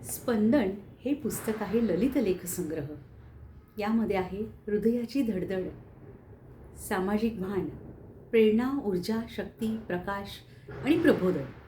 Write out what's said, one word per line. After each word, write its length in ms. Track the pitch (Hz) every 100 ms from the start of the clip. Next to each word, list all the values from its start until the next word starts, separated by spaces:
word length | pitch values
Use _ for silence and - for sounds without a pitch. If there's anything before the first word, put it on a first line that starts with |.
स्पंदन 640 | - - - 220 214 285 196 196 - -
हे 100 | 247
पुस्तक 380 | 285 220 - - 220
आहे 240 | 202 214
ललित 260 | 226 170 247 285
लेखसंग्रह. 680 | 208 180 180 - 170 156 143 147 - - - - - - - -
यामध्ये 380 | 208 226 202 190
आहे 220 | 180 190
हृदयाची 840 | 220 - - 208 214 240 233 277
धडधड, 400 | 233 185 175 190 180 - - - - - - - - - - - -
सामाजिक 520 | 196 190 214 226 196
भान, 260 | 190 202 151 - - - - - -
प्रेरणा, 500 | 233 220 214 254 277
ऊर्जा, 320 | 208 180 175 220 233 -
शक्ती, 400 | 190 - 220 220 -
प्रकाश 420 | 175 180 202 202 - - - - -
आणि 140 | 247 330
प्रबोधन. 460 | 330 226 185 143 135 -